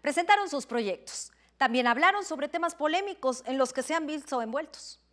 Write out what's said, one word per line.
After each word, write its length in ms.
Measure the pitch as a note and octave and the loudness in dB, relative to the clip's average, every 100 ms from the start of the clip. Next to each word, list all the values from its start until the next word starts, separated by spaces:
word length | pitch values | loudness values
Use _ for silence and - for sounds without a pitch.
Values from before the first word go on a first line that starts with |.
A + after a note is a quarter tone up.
presentaron 480 | - D4 F4 G#4 G4 | 0 0 4 4 4
sus 180 | C#4+ - | -4 -4
proyectos. 640 | A#3+ G#3 F3 - - - _ _ _ | -2 -2 -4 -8 -12 -12 _ _ _
También 300 | A3+ A#3+ A#3+ | 2 4 2
hablaron 380 | A#3+ E4+ G4+ | 4 4 4
sobre 240 | G4 C#4 C#4+ | -2 -6 -4
temas 260 | E4+ E4+ | -2 -2
polémicos 720 | E4+ D4+ E4 G4+ F#4+ C4 B3 - | 0 0 0 -2 -2 -2 -2 -4
en 120 | C4 | 0
los 140 | B3+ | 0
que 120 | C4 | 0
se 100 | B3 | -2
han 140 | D#4+ D4+ | -2 -2
visto 340 | D4+ - C4 | -6 -4 -4
envueltos. 580 | A3 C4 D#4 - - - _ | -2 -6 -8 -12 -18 -20 _